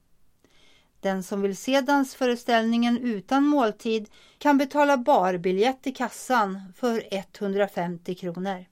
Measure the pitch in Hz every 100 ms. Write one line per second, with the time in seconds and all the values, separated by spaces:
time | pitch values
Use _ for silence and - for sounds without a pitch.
0 | _ _ _ _ _ _ _ _ _ _
1 | 196 190 180 202 196 196 - 269 262 285
2 | 269 - 254 240 - 233 226 233 240 240
3 | 247 214 - 269 285 294 233 214 233 220
4 | 208 - - _ 294 277 277 285 285 277
5 | 240 262 185 185 180 185 226 262 - 262
6 | 240 - - 254 202 190 196 - 247 226
7 | - 196 185 - 202 196 196 196 175 175
8 | - 180 185 175 185 185 180